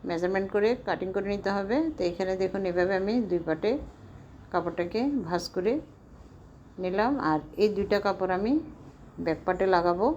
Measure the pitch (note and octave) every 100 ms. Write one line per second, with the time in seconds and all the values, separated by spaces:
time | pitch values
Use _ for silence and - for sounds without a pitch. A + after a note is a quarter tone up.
0 | - E3+ F3+ F#3+ G3 G#3 G#3+ B3 - D#3+
1 | F#3 F#3+ G3 G3+ G3 G3+ G3 B3+ D#4+ D#4
2 | F3 F3 F#3+ F#3+ F#3+ G3 F#3+ F3 F3+ F#3+
3 | G3 A#3+ G#3+ F3 D#3+ D#3 G#3 C#4 - -
4 | - - - - - F3+ E3+ E3 F3 G#3+
5 | C4+ C#4+ E3 F3 - F#3 F#3 C#4+ - -
6 | - - - - - - - - F#3 F#3
7 | A3+ C#4 D#3 D#3 D3+ - G#3 G3 G3+ G3+
8 | G3+ F#3+ F#3 F#3 G#3+ D4+ E4 - - -
9 | - - E3+ D#3 - F3+ F#3+ F3+ F3 F3
10 | A3+